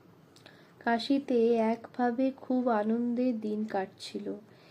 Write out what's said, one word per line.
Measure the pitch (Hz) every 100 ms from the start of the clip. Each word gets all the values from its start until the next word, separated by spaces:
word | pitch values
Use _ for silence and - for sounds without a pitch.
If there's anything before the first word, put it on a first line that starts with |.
| - - - - - - - -
কাশীতে | - 233 226 277 277 247 226
একভাবে | 233 220 226 - - 247 233 262 262
খুব | - 254 247
আনন্দে | 214 214 226 240 240 254
দিন | 226 214 214
কাটছিল। | 214 196 190 - - 202 202 202 - - -